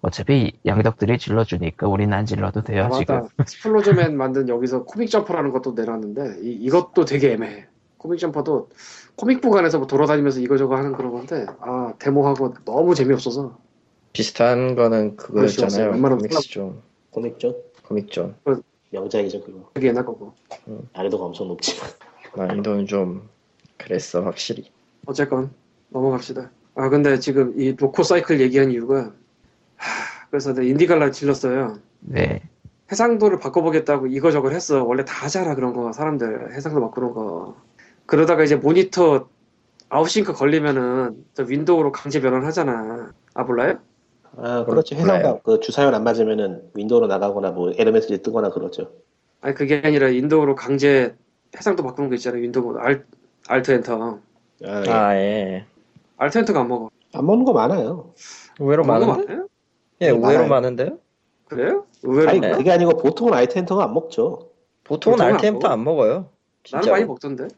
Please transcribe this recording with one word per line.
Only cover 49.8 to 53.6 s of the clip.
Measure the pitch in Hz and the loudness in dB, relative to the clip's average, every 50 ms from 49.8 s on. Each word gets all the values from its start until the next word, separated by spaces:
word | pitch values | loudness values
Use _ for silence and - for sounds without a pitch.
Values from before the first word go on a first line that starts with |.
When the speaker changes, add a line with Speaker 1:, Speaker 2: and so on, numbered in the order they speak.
| 139 | 2
Speaker 2:
아니라 | 151 151 143 135 | 2 4 4 4
윈도우로 | 131 127 127 131 151 156 160 151 139 139 | 4 4 2 2 4 4 4 4 4 0
강제 | 135 - 123 139 139 139 143 139 135 127 113 - _ _ _ _ _ _ _ - | 0 -2 -2 -2 2 4 6 6 6 4 2 -2 _ _ _ _ _ _ _ -20
해상도 | - - 214 190 165 147 | -4 -2 -2 -2 0 -2
바꾸는 | 127 123 - 143 135 | -6 -4 -6 -4 -4
거 | 127 | -4
있잖아요. | 120 - 127 120 120 | -4 -4 -6 -4 -4
윈도우 | 120 120 120 131 123 117 117 | -6 -2 -2 -2 -4 -2 -6
알-, | 117 117 127 139 139 - _ - _ _ _ _ _ _ | -4 0 0 0 -2 -2 _ -20 _ _ _ _ _ _
알트 | - 120 131 | -2 -2 -2